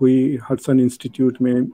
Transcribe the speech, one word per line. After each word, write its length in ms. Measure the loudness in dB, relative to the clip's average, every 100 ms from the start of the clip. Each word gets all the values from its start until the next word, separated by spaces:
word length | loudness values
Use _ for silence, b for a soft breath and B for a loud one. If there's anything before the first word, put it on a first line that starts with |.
हुई 360 | 2 2 0 -4 -6
Hudson 300 | -6 0 2
Institute 580 | 0 -2 -12 -2 -2 0
में, 240 | -2 -2 -4